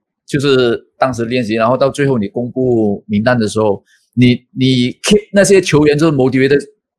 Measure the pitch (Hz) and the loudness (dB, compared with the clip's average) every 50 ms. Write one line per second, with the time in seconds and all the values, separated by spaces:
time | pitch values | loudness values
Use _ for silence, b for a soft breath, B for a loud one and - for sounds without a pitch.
0 | _ _ _ _ _ - - 143 131 143 135 131 127 120 117 - - _ _ - | _ _ _ _ _ -6 -4 -2 0 2 2 2 2 0 0 -4 -6 _ _ -4
1 | 139 131 123 113 117 113 123 127 117 101 110 113 113 117 131 127 139 135 - - | -4 -4 -2 -4 -6 -4 -4 -4 -4 -2 -2 0 0 0 0 0 -2 -2 -2 -2
2 | 139 139 131 113 101 98 - - 123 123 - 131 131 127 120 113 107 104 101 - | -2 -2 -2 -2 -4 -4 -6 -8 -8 -6 -6 -4 -2 0 0 0 0 -2 -2 -4
3 | - - 107 104 110 123 123 117 110 101 - 110 110 104 98 - _ _ _ _ | -6 -4 -4 -2 0 0 0 0 -2 -2 -2 -2 -2 -2 -2 -4 _ _ _ _
4 | _ _ - 120 127 123 123 - _ _ - 131 131 131 131 123 123 123 - _ | _ _ 0 2 2 2 2 0 _ _ -6 -4 -2 0 0 0 -2 -2 -4 _
5 | - - 208 208 - - 185 202 190 - 196 190 180 - 156 147 151 147 147 147 | -2 0 0 0 0 0 0 0 2 4 4 2 2 2 2 2 2 2 2 2
6 | 165 165 147 135 127 131 120 131 135 135 143 143 - - _ _ _ _ _ | 0 0 0 0 0 0 2 2 2 2 0 0 -2 -6 _ _ _ _ _